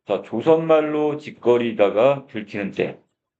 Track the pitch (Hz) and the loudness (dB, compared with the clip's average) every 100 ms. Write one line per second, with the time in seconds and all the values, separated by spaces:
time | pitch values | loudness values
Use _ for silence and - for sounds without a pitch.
0 | - 95 - 110 151 160 165 156 151 151 | -6 -6 -4 -4 2 2 4 2 2 -2
1 | 151 147 123 - 117 120 120 101 101 98 | -2 -4 -10 -4 2 2 2 0 0 4
2 | 131 139 - 110 104 104 98 - 87 - | 2 2 -6 -12 -10 -8 -8 -4 -6 -6
3 | _ _ _ | _ _ _